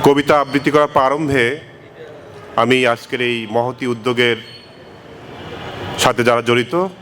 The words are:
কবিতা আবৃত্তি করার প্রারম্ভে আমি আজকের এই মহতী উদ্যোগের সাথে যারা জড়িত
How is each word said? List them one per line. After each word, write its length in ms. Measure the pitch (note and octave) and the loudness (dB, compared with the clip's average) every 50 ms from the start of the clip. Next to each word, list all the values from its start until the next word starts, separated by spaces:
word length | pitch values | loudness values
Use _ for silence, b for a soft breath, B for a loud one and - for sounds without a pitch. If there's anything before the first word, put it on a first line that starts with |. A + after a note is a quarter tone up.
| - | 6
কবিতা 360 | C#3 C#3+ C#3+ C#3+ - D#3 D3 | 4 4 4 4 4 4 2
আবৃত্তি 320 | C#3+ C#3 C3+ C#3+ C3+ D3+ | 2 0 -2 -2 0 2
করার 160 | C#3+ D3+ D3 C#3+ | 2 4 2 4
প্রারম্ভে 720 | - D3+ C3+ C3+ C#3 D3+ D#3+ C#3+ C#3 C3+ A#2 A#2 C#3 D#3 - - - - - - - - - - - - - - - - - - - | 2 2 2 2 0 0 -2 0 2 2 2 0 -2 -4 -12 -18 -20 -20 -20 -20 -20 -20 -20 -18 -18 -20 -20 -20 -20 -20 -20 -8 0
আমি 320 | - A#2 A#2+ B2+ B2+ B2+ A#2+ | 0 2 4 4 4 4 2
আজকের 340 | A#2 A#2 - - - A#2+ | 0 0 -4 -10 -6 -4
এই 260 | B2 A#2+ A#2+ A#2 A2+ G#2 | -2 -2 -2 -4 -6 -4
মহতী 360 | A2 A#2+ A#2 B2 A#2+ A#2+ C3+ B2 | -2 -2 -2 -2 -4 -4 -4 -4
উদ্যোগের 500 | A#2+ A2+ G#2+ B2+ B2 A#2 B2 A#2+ A#2 A2 - - - - - - - - - - - - - - - - - - - - - - - - - - - - - - - - | -4 -2 -2 -2 0 2 2 2 2 -2 -4 -18 -20 -20 -20 -20 -20 -20 -20 -20 -20 -20 -20 -20 -20 -20 -18 -18 -18 -16 -16 -16 -14 -14 -14 -14 -14 -12 -12 -10 -6 0
সাথে 240 | - B2+ B2+ A#2 A#2+ | 0 0 2 2 2
যারা 180 | A#2 A#2+ A#2 | 2 2 2
জড়িত 460 | A#2 A#2 A#2+ A#2+ B2+ B2+ D#3+ F3 F#3 F#3+ F3+ - | 2 0 0 0 0 -2 -2 -4 -4 -4 -6 -14